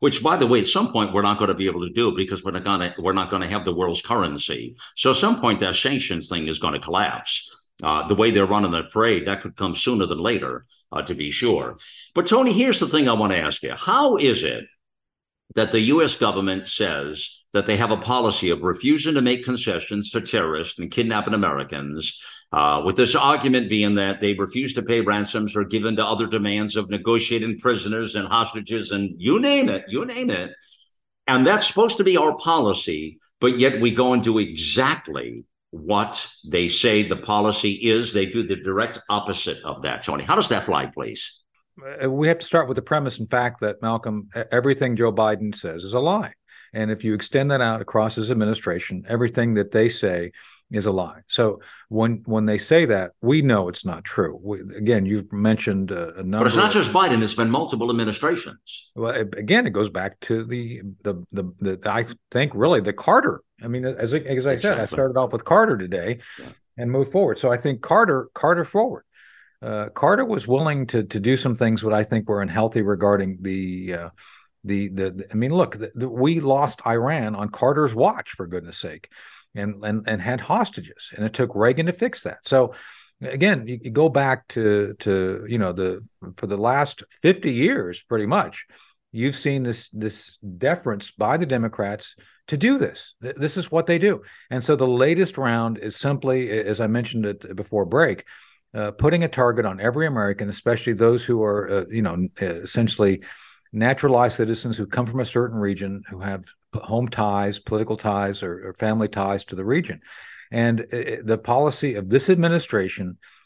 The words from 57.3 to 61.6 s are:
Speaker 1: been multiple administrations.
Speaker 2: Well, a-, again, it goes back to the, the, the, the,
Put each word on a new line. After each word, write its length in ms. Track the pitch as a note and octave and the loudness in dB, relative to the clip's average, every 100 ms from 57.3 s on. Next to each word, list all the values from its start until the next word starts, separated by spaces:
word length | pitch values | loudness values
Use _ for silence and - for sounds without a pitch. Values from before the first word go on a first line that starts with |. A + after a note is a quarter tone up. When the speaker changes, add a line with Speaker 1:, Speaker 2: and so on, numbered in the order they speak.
Speaker 1:
been 160 | A2+ A2+ | 0 0
multiple 400 | C3 E3 A#2 A#2 | 0 -2 -2 0
administrations. 1000 | A#2 A2 G#2 D3+ F3 - - - - - A#2+ | 0 -2 -2 -2 -2 -6 -18 -20 -20 -16 -6
Speaker 2:
Well, 160 | A2+ | -4
a-, 260 | C3 G2+ G2 | -2 -4 -6
again, 300 | G#2+ A3 A#3+ | 2 2 2
it 20 | |
goes 200 | G2+ G#2 | 0 -2
back 280 | F2+ F#2+ - | -2 -6 -8
to 220 | - A2+ | -4 -4
the, 380 | A2+ B2 A#2 A#2+ G2 F#2+ | -4 -8 -8 -10 -14 -8
the, 120 | G#2 F2+ F2 | -8 -8 -8
the, 140 | G2 F2+ | -8 -8
the, 220 | - | -6